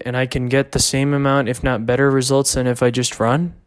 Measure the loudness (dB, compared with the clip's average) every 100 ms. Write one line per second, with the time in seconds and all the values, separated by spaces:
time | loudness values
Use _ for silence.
0 | -4 -4 -2 -2 0 0 0 0 0 0
1 | 0 0 2 2 0 -2 -2 -2 0 2
2 | 2 2 2 2 2 0 -2 0 0 0
3 | -2 0 0 0 -2 -8